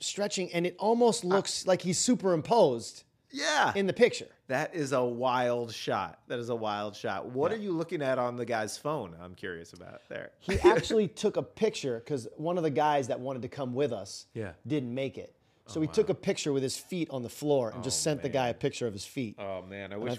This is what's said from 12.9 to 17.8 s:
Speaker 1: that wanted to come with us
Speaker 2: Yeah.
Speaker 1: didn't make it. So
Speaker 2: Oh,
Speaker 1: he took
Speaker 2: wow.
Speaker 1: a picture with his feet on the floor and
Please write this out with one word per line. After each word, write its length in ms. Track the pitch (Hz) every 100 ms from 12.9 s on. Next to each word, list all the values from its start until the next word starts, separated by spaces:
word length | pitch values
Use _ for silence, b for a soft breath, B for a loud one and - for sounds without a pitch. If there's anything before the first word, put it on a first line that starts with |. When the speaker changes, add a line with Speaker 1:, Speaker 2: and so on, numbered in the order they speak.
| 147 123
Speaker 1:
that 120 | 123
wanted 220 | 127 131
to 60 | 117
come 260 | - 127
with 180 | 123 143
us 340 | 110 95 - -
Speaker 2:
Yeah. 220 | 117 101 - 117
Speaker 1:
didn't 280 | 151 123
make 240 | 127 135 -
it. 160 | 90 _ b b -
So 140 | 165
Speaker 2:
Oh, 20 |
Speaker 1:
he 40 | 156
took 220 | 214 208
Speaker 2:
wow. 40 |
Speaker 1:
a 20 |
picture 360 | - 190 190 156
with 80 | 139
his 160 | 131 -
feet 320 | - 185 160
on 120 | 135
the 60 | 117
floor 400 | - 147 143 113
and 160 | 98